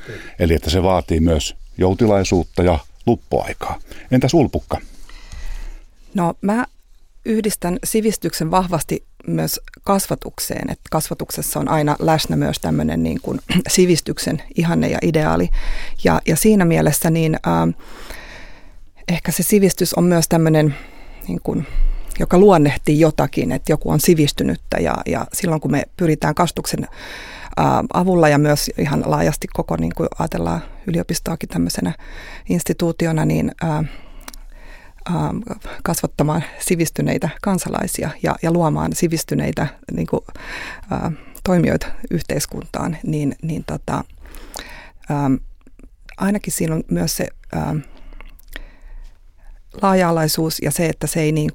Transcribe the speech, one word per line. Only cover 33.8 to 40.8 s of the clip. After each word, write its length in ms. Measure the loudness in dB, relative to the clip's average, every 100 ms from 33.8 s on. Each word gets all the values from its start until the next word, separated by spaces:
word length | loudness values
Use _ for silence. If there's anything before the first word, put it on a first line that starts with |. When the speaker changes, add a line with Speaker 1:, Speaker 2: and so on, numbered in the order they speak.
| -4 -6 -16 -18 -16 -16 -18 -18 -18 -20 -20 -16 -6
Speaker 2:
ää, 160 | -4 -2 -4 -8 -10 -12 -6
kasvattamaan 600 | -2 0 -2 0 2 2 -2 -6
sivistyneitä 720 | -2 0 0 0 0 0 -2 -2
kansalaisia 680 | -2 0 0 -4 -4 -4 -4 -2
ja, 140 | -2 0
ja 100 | 2
luomaan 420 | 2 2 2 -2
sivistyneitä, 720 | 0 0 0 -2 -2 -2 -2 -4 -6 -8
niin 140 | -4 -2
kuin, 140 | -2 -4 -12 -12 -12 -12 -14